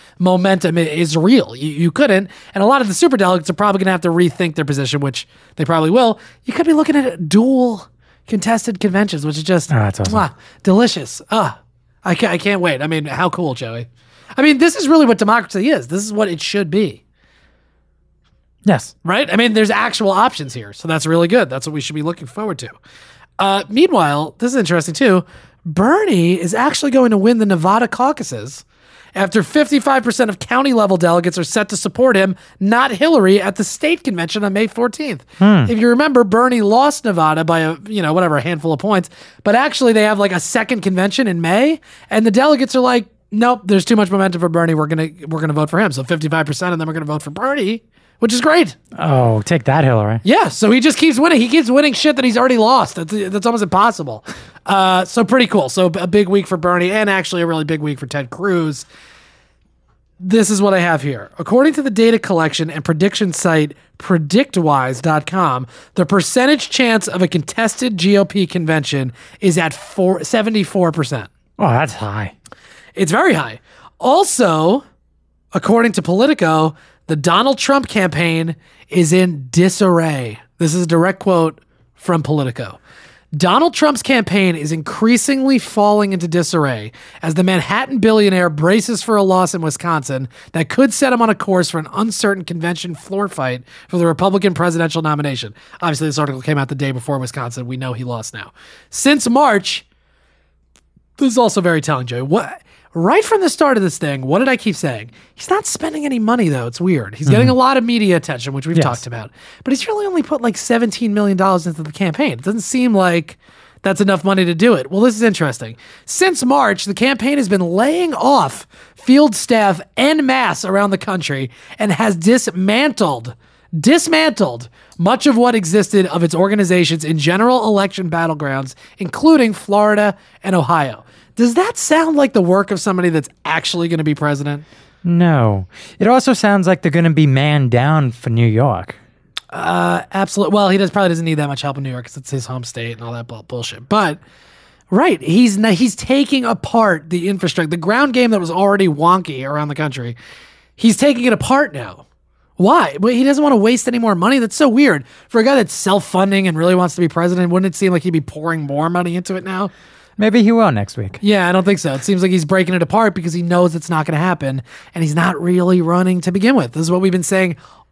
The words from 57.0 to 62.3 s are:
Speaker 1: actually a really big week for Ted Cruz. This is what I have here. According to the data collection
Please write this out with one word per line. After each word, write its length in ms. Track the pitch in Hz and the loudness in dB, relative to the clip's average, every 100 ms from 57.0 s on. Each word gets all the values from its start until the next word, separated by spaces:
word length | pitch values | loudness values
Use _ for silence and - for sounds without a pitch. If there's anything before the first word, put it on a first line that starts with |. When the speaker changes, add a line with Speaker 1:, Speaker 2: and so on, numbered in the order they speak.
| 208 | 0
Speaker 1:
actually 320 | 190 165 180 | 0 -2 -4
a 60 | 170 | -2
really 180 | 160 | -2
big 160 | 151 160 | -2 -4
week 180 | 151 139 | -4 -6
for 80 | 131 | -8
Ted 220 | 147 127 | -8 -8
Cruz. 560 | - 196 180 156 143 - - - - _ _ _ _ _ _ _ _ _ _ | -8 -2 -2 -2 -6 -12 -20 -20 -20 _ _ _ _ _ _ _ _ _ _
This 300 | 180 220 208 | 0 2 2
is 100 | 202 | 2
what 140 | 202 | 2
I 60 | 190 | 2
have 200 | 175 160 | 2 0
here. 300 | 139 120 - - | -2 -8 -12 -12
According 340 | 156 247 294 | 0 2 4
to 80 | 302 | 2
the 80 | 269 | -2
data 280 | 202 226 226 | 2 4 2
collection 520 | - | 0